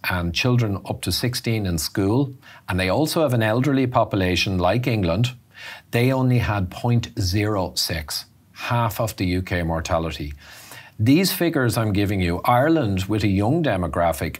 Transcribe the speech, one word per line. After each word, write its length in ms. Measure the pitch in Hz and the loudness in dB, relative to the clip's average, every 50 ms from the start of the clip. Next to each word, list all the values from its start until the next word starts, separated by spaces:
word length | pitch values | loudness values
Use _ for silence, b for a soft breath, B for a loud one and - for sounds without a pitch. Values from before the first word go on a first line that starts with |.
| - - | -6 -4
and 240 | 92 90 85 85 82 | -2 -2 -2 -2 -2
children 440 | - - 123 123 120 117 104 98 92 - - | 0 2 2 2 2 2 0 -2 -4 -4 -6
up 120 | - - | -8 -6
to 100 | - - | -4 -4
sixteen 540 | 95 - 127 123 127 - - 120 113 110 101 | -2 -2 -2 -2 -4 -2 -2 -2 -2 0 0
in 120 | 90 85 | -2 -2
school, 560 | 80 - - - 107 95 98 113 135 143 127 - B B B B B B - | -2 -4 -4 -2 0 0 2 2 2 0 -2 -4 B B B B B B -4
and 100 | 92 92 | -2 0
they 100 | 92 92 | 0 2
also 340 | 92 127 156 156 - 175 156 | 2 2 0 0 2 2 2
have 100 | 131 123 | 2 2
an 100 | 117 110 | 2 2
elderly 440 | 107 113 123 131 151 135 135 131 | 2 2 2 2 2 2 2 2
population 680 | 123 123 120 110 - - 98 92 90 90 85 - 101 95 | 2 4 2 2 2 2 0 2 2 2 0 0 0 0
like 300 | 90 87 90 107 123 123 | 2 2 2 2 0 0
England, 440 | 139 - - 90 82 82 104 123 123 - - - B B B B B B B B _ | -2 0 0 0 0 2 0 0 0 -2 -6 -18 B B B B B B B B _
they 220 | - 120 123 131 131 | 0 2 2 2 2
only 240 | 131 131 127 123 | 2 2 2 2
had 320 | 120 - - 104 101 92 87 | 2 2 0 0 -2 -2 -4
point 400 | - - - 120 120 117 - - - - | -6 -4 -2 0 0 0 0 -2 -4 -4
zero 540 | 101 87 92 107 104 107 107 95 90 - - | -4 -2 0 0 0 0 0 -2 -2 -2 -4
six, 500 | - - - 87 80 76 - - - - - _ _ _ _ - | -4 -4 -4 -4 -6 -6 -8 -8 -10 -10 -12 _ _ _ _ -16
half 480 | - - - 120 120 117 107 - - | -12 -6 -2 -2 0 0 -2 -2 -2
of 160 | 117 104 - | -4 -4 -4
the 80 | - 98 | -2 -2
U 160 | 90 90 92 | 0 0 -2
K 220 | 95 - 95 87 82 | -2 -2 -2 -2 -2
mortality. 680 | 80 82 80 80 - 87 82 82 80 76 - 73 73 73 B B B B B B B B B B B B | -2 -2 -4 -2 -2 -2 -2 -2 -4 -6 -8 -8 -10 -10 B B B B B B B B B B B B
These 360 | - 110 135 143 175 190 185 - | 0 4 4 4 4 4 2 0
figures 440 | - 175 165 - 143 123 117 95 | 0 0 0 2 2 2 2 2
I'm 140 | 120 110 107 | 0 0 0
giving 300 | 95 101 104 92 104 95 | 2 2 2 2 0 0
you, 180 | 90 87 87 87 - | 0 0 0 0 2
Ireland 600 | - 120 123 139 160 165 156 127 101 98 92 92 98 | 2 4 4 4 4 2 2 2 0 0 -2 0 0
with 140 | 107 104 110 | 0 0 2
a 20 | |
young 360 | 104 95 98 104 117 151 175 156 | 2 2 2 2 2 2 2 2
demographic 720 | 131 101 90 90 80 - 90 85 82 80 - 90 78 - - | 0 0 0 -2 -2 0 0 0 0 0 -2 -4 -6 -6 -8